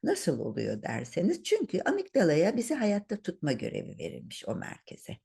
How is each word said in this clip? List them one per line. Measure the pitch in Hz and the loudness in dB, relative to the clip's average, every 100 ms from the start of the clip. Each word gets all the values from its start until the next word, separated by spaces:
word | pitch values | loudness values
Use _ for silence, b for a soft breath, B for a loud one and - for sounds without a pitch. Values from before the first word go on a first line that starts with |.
Nasıl | 226 392 - 123 | 0 0 0 0
oluyor | 110 110 110 107 | -2 -2 -4 -4
derseniz, | - 113 123 - 180 349 | -4 -4 -4 0 2 2
çünkü | - 440 - - | 2 0 2 -2
amigdalaya | - 403 381 269 175 151 185 240 | 0 -2 0 4 6 6 4 2
bizi | 226 | 0
hayatta | 302 214 202 202 208 | 0 2 0 -2 -6
tutma | - 180 147 | -6 -4 0
görevi | 117 110 101 - - | 0 -2 -4 -8 -8
verilmiş | 85 - - - - | -8 -8 -12 -12 -6
o | 110 | -6
merkeze. | - - - - - - | -6 -12 -16 -18 -14 -14